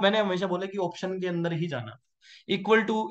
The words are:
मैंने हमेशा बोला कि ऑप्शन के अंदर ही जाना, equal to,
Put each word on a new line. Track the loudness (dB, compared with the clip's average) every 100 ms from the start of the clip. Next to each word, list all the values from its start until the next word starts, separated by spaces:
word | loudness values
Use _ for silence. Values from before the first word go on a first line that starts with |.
मैंने | 6 4
हमेशा | 2 0 0
बोला | -2 -4
कि | -4
ऑप्शन | -4 -4 -6 -4
के | -2
अंदर | -2 0
ही | -2 -2
जाना, | -4 -8 -14 _ _ -20 -16 -4
equal | -2 4 4
to, | 4 0 0